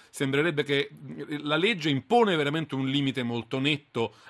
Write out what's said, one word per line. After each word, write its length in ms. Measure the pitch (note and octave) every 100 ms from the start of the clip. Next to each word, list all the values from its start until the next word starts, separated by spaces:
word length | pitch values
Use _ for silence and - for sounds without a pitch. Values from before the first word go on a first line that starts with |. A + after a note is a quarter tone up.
| -
sembrerebbe 540 | - C#3 C#3 E3 D3
che 240 | C#3+ C#3 - - C#3+ D3+ C#3+ D3
la 120 | D3 D3+
legge 320 | G3+ G3+ D3+
impone 460 | C3+ - A#3+ G#3+
veramente 400 | E3 C#3+ D#3 D3
un 120 | C3+ C3+
limite 360 | C#3+ C3+ B2+
molto 380 | A#2+ A#2+ A2+ C3+
netto 540 | C#3 C#3+ - A#2+ A2+ - -